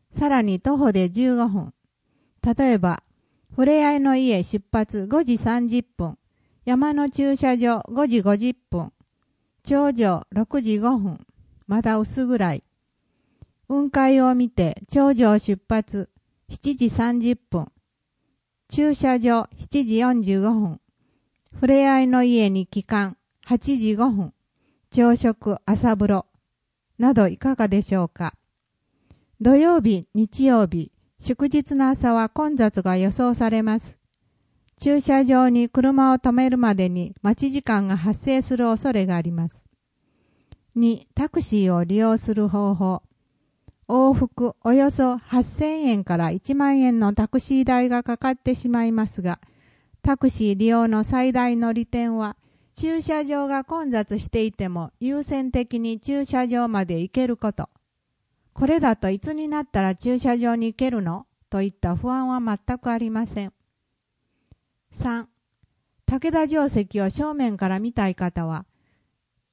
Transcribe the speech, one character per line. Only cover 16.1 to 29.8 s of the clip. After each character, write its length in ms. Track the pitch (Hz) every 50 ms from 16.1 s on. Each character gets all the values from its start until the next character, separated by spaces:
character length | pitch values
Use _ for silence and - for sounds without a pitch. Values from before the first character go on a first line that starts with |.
| _ _ _ _ _ _ _
七 300 | - - - - 277 277
時 120 | 254 240 220
三 300 | - - 233 240 240 240
十 160 | 226 240 247
分、 340 | - _ - - 165 147 - _ _ _ _ _ _ _ _ _ _ _ _ _ _ _ _ _ _ _ -
駐 240 | - 294 294 302 285
車 260 | - - 262 254 247
場 300 | 226 240 233 226 - - -
七 260 | - - - - 285 262
時 140 | 220 220
四 240 | 226 247 254 254 233
十 200 | 202 190 196 190
五 120 | 196 220 233
分、 260 | 220 208 170 151 - _ _ _ _ _ _ _ _ _ _ _ _ _ _ - -
ふ 80 | 262
れ 220 | 254 269 277 277 269
あ 100 | 269 262
い 80 | 262
の 160 | 254 254 254 247
家 260 | 247 240 226 214 196
に 160 | 190 190 180
帰 180 | - - 202 -
還 340 | - 220 202 202 190 180 _ _ _ _ _ _
八 340 | - 247 240 - 277 277
時 180 | 240 214 214 214
五 140 | 208 247 269
分、 240 | 214 196 175 147 - _ _ _ _ _ _ _ _ _ _ _
朝 280 | - 247 240 240 233
食、 400 | - - 233 220 - - 208 202 - -
朝 320 | 190 220 - 247 233 220
風 100 | 190 208
呂 180 | 202 202 185 - _ _ _ _ _ _ _ _ _ _ _ _ _ _
な 160 | - 240 262 262
ど 140 | 220 202
い 100 | 175 180
か 180 | - - 269 262
が 120 | - 220
で 140 | 202 196 208
し 120 | - - 190
ょ 100 | 185 175
う 40 | 160
か。 260 | _ - 170 156 - - _ _ _ _ _ _ _ _ _ _ _ _ _ _ - _ _ _ _ -
土 160 | 214 247 277
曜 240 | 285 311 339 349 320